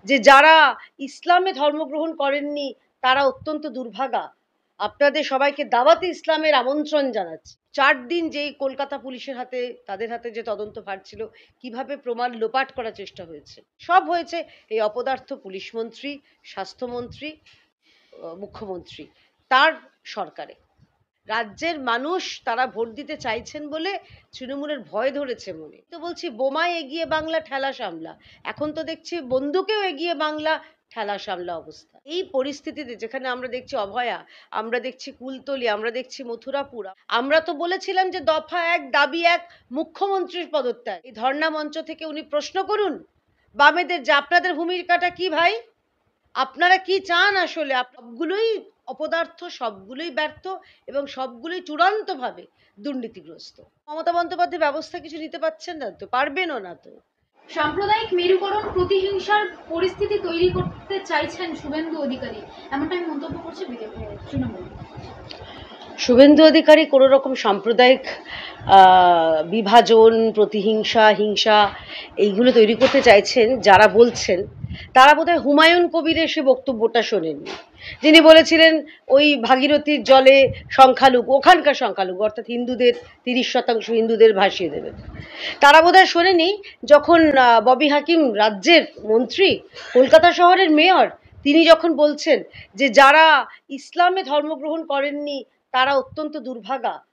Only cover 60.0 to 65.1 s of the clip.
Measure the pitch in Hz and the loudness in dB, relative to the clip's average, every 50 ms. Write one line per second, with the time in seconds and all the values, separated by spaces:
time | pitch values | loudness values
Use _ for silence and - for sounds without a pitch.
60 | 415 403 415 392 - 349 330 330 359 359 370 370 - - - - - - 392 381 | -6 -4 -4 -6 -6 -6 -4 -2 -2 -2 -2 -4 -6 -8 -10 -14 -12 -10 -10 -10
61 | 392 - 330 294 302 - - - 370 330 294 - - 285 269 302 330 320 320 311 | -6 -4 -4 -4 -4 -6 -10 -12 -12 -12 -12 -12 -12 -10 -8 -8 -8 -8 -8 -8
62 | 285 240 254 - 247 226 214 208 - - - - - - 269 285 320 339 370 349 | -8 -8 -8 -10 -12 -14 -14 -16 -18 -20 -20 -20 -14 -10 -8 -8 -6 -6 -6 -8
63 | 349 320 294 277 320 330 - 330 - 330 311 - - 269 240 226 220 214 - - | -8 -8 -10 -10 -10 -12 -12 -14 -14 -16 -14 -14 -14 -14 -12 -14 -14 -16 -14 -16
64 | - 208 208 - - - 285 262 254 233 214 - - - - - - - - - | -16 -16 -16 -18 -16 -10 -8 -8 -8 -8 -10 -14 -18 -18 -18 -20 -20 -20 -20 -20
65 | - - | -20 -20